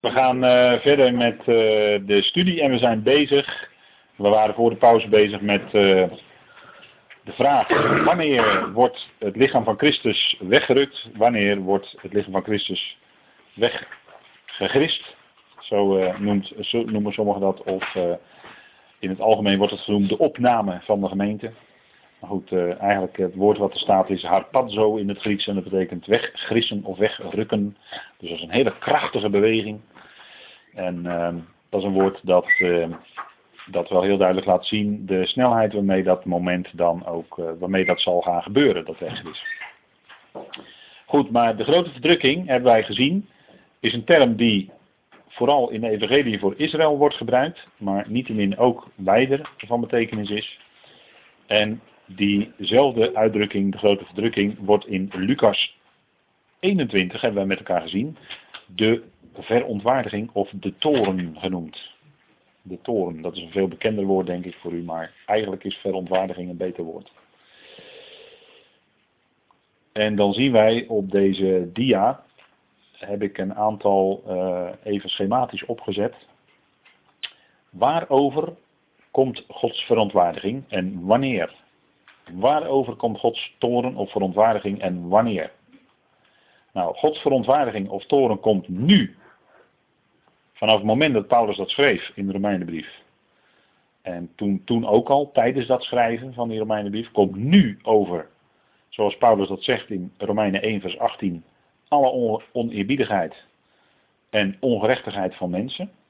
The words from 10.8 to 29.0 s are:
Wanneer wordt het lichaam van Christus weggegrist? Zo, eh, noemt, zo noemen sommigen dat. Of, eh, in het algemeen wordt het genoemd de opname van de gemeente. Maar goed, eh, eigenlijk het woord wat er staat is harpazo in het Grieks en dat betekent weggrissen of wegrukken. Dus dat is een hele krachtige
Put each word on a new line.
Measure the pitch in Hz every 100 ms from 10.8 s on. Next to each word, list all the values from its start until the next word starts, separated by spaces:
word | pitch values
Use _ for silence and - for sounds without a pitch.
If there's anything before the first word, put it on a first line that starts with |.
| 139 - 113 107
Wanneer | 117 113 101 101
wordt | 92 98 - -
het | 92
lichaam | 101 98
van | 95
Christus | 98 104 - 92 - - _ _ _ _ _
weggegrist? | - 117 - - - _ - _ _ - - 95 131 160 - - - _ _ _ -
Zo, | - 104 101 95
eh, | 92 101
noemt, | 101 101 98 -
zo | 104 117
noemen | 117 107 104
sommigen | 98 104 98
dat. | 95 92
Of, | - 95 -
eh, | 95 87 87 _ - - - - _ _ _
in | 95
het | 95
algemeen | 110 110 101 98
wordt | 101
het | 101
genoemd | - 104 98
de | 104
opname | 165 - 123 117 101 90
van | - 101
de | 95
gemeente. | 95 101 104 113 - _ _ _ _ _ _
Maar | 90
goed, | 98 -
eh, | 92 87 90
eigenlijk | 101 101 92 -
het | 92
woord | 92 104 104
wat | 101
er | -
staat | - 95 92
is | 95
harpazo | 85 98 - 131 123 104 107 107
in | 101
het | 98
Grieks | 107 101 -
en |
dat | 98
betekent | 92 95 92 90 -
weggrissen | 117 - - - 113 113 104
of | 98 92
wegrukken. | 107 - 98 95 110 107 101 101 - - - _
Dus | 85
dat | 82
is |
een | 85
hele | 104 127 -
krachtige | - 147